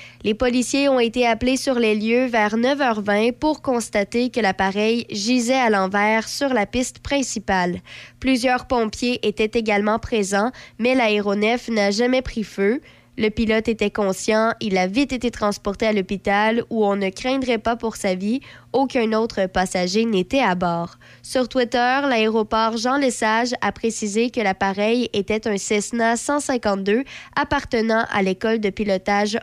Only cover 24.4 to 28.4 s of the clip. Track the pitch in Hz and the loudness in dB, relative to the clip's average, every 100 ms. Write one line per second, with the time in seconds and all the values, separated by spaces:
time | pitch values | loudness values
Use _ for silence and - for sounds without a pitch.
24.4 | 202 196 196 196 208 247 226 208 190 214 | -2 0 -2 0 0 0 0 -2 -2 -2
25.4 | 226 202 - 208 202 233 226 233 - 285 | -2 -4 -2 -2 -2 0 0 0 -2 -2
26.4 | 285 254 214 196 196 220 277 - - - | -2 -2 -2 -2 0 0 -2 -10 -8 -4
27.4 | 285 285 - 233 226 220 226 214 190 185 | -2 -2 -2 -2 2 0 0 0 0 0